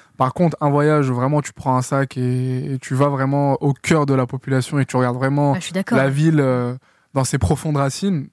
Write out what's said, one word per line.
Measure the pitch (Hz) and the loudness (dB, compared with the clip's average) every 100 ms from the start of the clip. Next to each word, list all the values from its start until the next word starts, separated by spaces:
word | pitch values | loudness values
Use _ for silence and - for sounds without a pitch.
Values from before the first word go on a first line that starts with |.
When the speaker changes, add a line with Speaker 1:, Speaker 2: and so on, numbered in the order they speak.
| _ - | _ -2
Speaker 1:
Par | 131 | -2
contre, | - 170 - | 2 0 2
un | 147 | 0
voyage | 143 147 151 135 | 2 4 2 2
où | |
vraiment | 123 131 147 | 0 0 0
tu | - | -4
prends | - 135 127 | -6 -2 0
un | |
sac | 127 139 135 131 | 0 -2 -2 -2
et, | 123 127 127 127 143 | -2 -2 -2 -4 -4
et | 131 | -8
tu | - | -4
vas | 131 143 | 0 2
vraiment | 135 135 143 143 135 | 0 0 0 0 0
au | 143 | 0
cœur | 135 - 160 | -2 2 2
de | 139 | 2
la | 131 123 | 0 0
population | 131 - 131 - 147 | -4 -2 -2 0 -2
et | |
tu | 127 127 | 0 0
regardes | 123 123 | 0 0
vraiment | 135 143 143 | 0 2 2
Speaker 2:
Ah, | 175 | 0
je | |
suis | - | -4
d'accord. | 180 - - | -6 0 2
Speaker 1:
la | 135 | 2
ville, | 139 160 151 | 2 2 4
euh, | 135 123 123 127 _ _ _ | 2 0 -2 -8 _ _ _
dans | 135 | -4
ses | 127 139 | -2 0
profondes | - 147 156 143 | 0 0 0 0
racines, | 139 - 202 160 - | 0 -2 -2 -2 -6